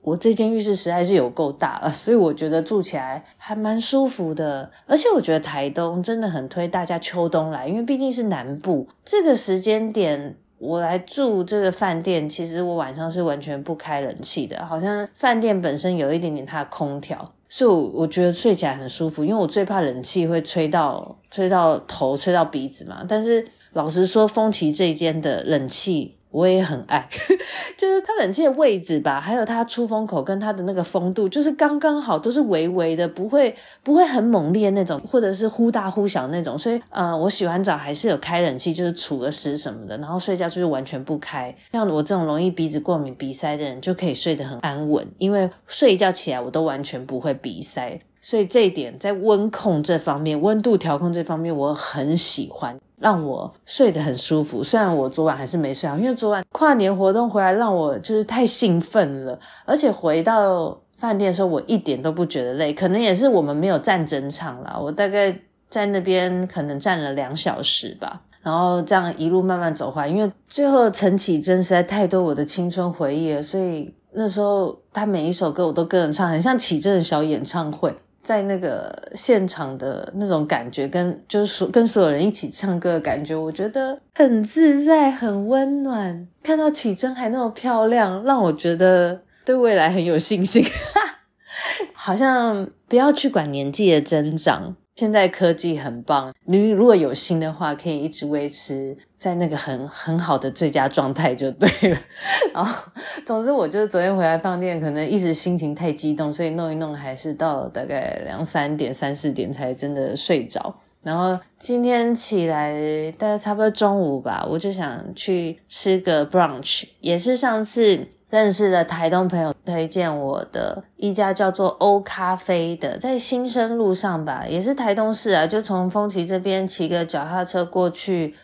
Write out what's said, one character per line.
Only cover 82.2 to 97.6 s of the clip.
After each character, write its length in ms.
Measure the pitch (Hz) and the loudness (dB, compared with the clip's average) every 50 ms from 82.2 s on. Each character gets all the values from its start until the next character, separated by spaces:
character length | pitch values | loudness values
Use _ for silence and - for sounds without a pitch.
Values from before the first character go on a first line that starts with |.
| 170 | 2
一 60 | 208 | 0
起 180 | 208 - - 151 | 0 -2 -6 -12
唱 300 | - - - 196 180 170 | -10 -6 -4 -2 -2 0
歌 140 | 170 180 170 | 0 0 0
的 60 | 165 | 0
感 240 | - 151 117 139 151 | 0 -2 -4 -4 -4
觉， 120 | 147 160 | -4 -4
我 160 | 160 160 156 | -4 -4 -4
觉 180 | 156 - 190 214 | -4 -4 -4 -4
得 260 | 220 269 269 262 269 285 - _ - | -2 -2 -4 -4 -4 -8 -12 _ 2
很 280 | - 302 269 233 220 214 | 4 6 6 6 4 0
自 400 | 214 - 311 330 311 285 277 285 | 0 2 4 6 6 6 6 6
在、 280 | 302 320 311 294 269 | 6 6 6 6 4
很 360 | 262 262 240 226 202 202 202 214 | 2 0 -2 -2 -2 -2 0 2
温 360 | 254 269 269 269 277 285 277 | 2 2 2 2 0 -2 -2
暖。 440 | 269 254 220 202 185 175 170 175 180 _ _ | -2 -2 -2 -4 -4 -6 -8 -10 -14 _ _
看 160 | - - 311 311 | -2 0 2 2
到 100 | 311 302 | 2 2
绮 240 | 302 302 - 233 196 | 0 0 0 -2 -2
贞 180 | - - 254 262 | -2 -2 -4 -4
还 160 | 247 254 220 | -4 -4 -2
那 80 | 226 262 | -2 0
么 100 | 247 226 | -2 -2
漂 340 | 220 - - 254 247 226 220 | -4 -4 -2 0 2 4 4
亮， 380 | 220 233 240 220 196 185 190 214 | 4 4 4 4 2 0 0 0
让 180 | 254 269 254 | 2 2 4
我 100 | 208 170 | 4 2
觉 240 | 151 151 - 175 170 | 2 0 0 0 2
得 460 | 165 180 185 185 180 175 175 180 185 - _ _ _ - | 4 6 6 8 6 6 4 0 -4 -10 _ _ _ 0
对 100 | - 254 | 2 4
未 200 | 262 247 233 214 | 4 6 6 6
来 160 | 185 156 160 | 6 6 4
很 120 | 180 190 165 | 4 2 2
有 140 | 175 165 156 | 2 2 2
信 260 | 170 - 214 190 185 | 2 2 0 0 2
心。 220 | 196 - 233 - - - - - - - 403 440 330 - - _ _ | 4 4 4 4 4 2 -4 -4 -2 0 0 0 0 -4 -12 _ _
<laughs> 640 | _ _ _ - - - - - - - 415 - - | _ _ _ -16 -12 -8 -6 -6 -4 -4 -6 -8 -10
好 220 | - - - 185 | -8 -4 -2 0
像 520 | 214 262 269 262 254 233 233 220 202 196 190 - _ _ - | 2 4 4 4 4 2 0 0 -2 -4 -6 -10 _ _ 2
不 80 | - | 4
要 180 | 240 262 294 294 | 6 6 6 4
去 160 | 294 - 277 | 4 2 0
管 220 | - 196 156 147 | 2 0 0 0
年 200 | 139 139 139 139 | -2 -4 -4 -4
纪 200 | 139 - 214 185 | -2 2 4 6
的 100 | 165 151 | 6 6
增 340 | 147 - 165 156 147 151 156 | 4 2 2 0 2 0 -2
长， 400 | 160 - 165 127 - - - 185 - _ _ _ | 0 2 0 0 0 -2 -8 -12 -14 _ _ _
现 180 | - 233 214 214 | -4 0 2 4
在 140 | 214 196 185 | 4 4 4
科 260 | 185 - 190 170 170 | 2 2 2 2 2
技 240 | 165 - 170 165 147 | 2 0 -2 -2 -2
很 240 | 135 131 117 120 | -4 -6 -8 -8
棒， 320 | 120 - 151 139 131 131 131 _ _ | -4 -2 -2 -2 -2 -4 -10 _ _
你 260 | - 180 196 208 220 | 2 2 4 4 4
如 120 | 214 190 220 | 4 6 8
果 120 | 247 226 | 8 8
有 180 | 185 160 135 123 | 8 6 4 0
心 260 | 139 - - 175 160 | 0 -2 0 0 0
的 140 | 160 156 156 | 0 -2 -4
话， 220 | 151 | -4